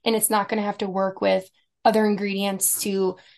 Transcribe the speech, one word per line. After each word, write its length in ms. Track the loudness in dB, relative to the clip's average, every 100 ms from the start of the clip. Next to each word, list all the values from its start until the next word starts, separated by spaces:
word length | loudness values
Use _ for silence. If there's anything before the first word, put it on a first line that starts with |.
and 100 | -2
it's 140 | 0 2
not 180 | 0 0
gonna 140 | -2
have 160 | -2 -4
to 100 | -4
work 320 | -2 -2 0
with 260 | 0 0 -2 _ _ _
other 200 | 2 4
ingredients 800 | 2 0 -2 -2 -4 -2 -2 -2
to 340 | -2 0 -2 -4 -16